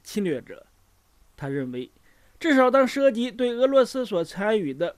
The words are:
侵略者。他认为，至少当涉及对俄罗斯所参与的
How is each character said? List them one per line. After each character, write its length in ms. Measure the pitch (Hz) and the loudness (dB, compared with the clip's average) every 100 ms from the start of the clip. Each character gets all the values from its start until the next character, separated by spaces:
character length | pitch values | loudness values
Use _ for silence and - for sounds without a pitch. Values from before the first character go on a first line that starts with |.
侵 220 | - 208 | -10 -6
略 180 | 185 131 | -4 -4
者。 240 | - 87 _ _ _ _ _ _ _ _ | -8 -20 _ _ _ _ _ _ _ _
他 120 | 139 | -8
认 240 | 139 127 | -6 -6
为， 200 | 123 127 _ _ _ _ _ | -8 -12 _ _ _ _ _
至 160 | 330 262 | 2 4
少 160 | 254 | 4
当 160 | 269 254 | 4 2
涉 240 | 277 269 | 2 2
及 180 | 226 247 | 2 -4
对 200 | 220 247 | -2 -4
俄 160 | 233 262 | 0 2
罗 180 | 269 240 | 4 2
斯 200 | 262 240 | -2 -4
所 180 | 185 | -4
参 360 | 160 185 208 220 | -4 -4 0 0
与 140 | 151 | -2
的 220 | 135 170 | -4 -6